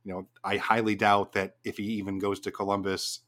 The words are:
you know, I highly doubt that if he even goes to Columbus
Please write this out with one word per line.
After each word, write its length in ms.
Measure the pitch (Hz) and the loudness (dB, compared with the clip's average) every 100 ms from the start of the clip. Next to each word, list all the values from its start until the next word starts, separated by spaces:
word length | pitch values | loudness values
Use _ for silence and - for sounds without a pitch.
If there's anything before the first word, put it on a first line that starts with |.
| 101 | -10
you 80 | |
know, 140 | 92 92 _ | -10 -12 _
I 140 | 110 101 | -4 -2
highly 380 | - 113 110 101 | 2 2 2 4
doubt 380 | 107 101 98 | 6 6 4
that 240 | 101 95 _ | -2 -2 _
if 140 | 110 - | -10 -8
he 60 | |
even 360 | 104 107 98 95 | -6 -4 -4 -2
goes 200 | 101 98 | -2 -2
to 100 | 101 | -4
Columbus 680 | - 101 101 95 95 - - | -4 0 0 0 -2 -4 -10